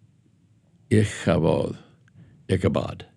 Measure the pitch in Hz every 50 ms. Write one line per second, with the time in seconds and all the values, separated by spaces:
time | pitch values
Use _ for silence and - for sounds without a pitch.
0 | _ _ _ _ _ _ _ _ _ _ _ _ _ _ _ _ _ - - 107
1 | 107 - - - - 98 85 82 80 80 76 69 - - - - - - _ _
2 | _ _ _ - - - - - _ - 95 87 87 82 71 69 - - - -
3 | - - _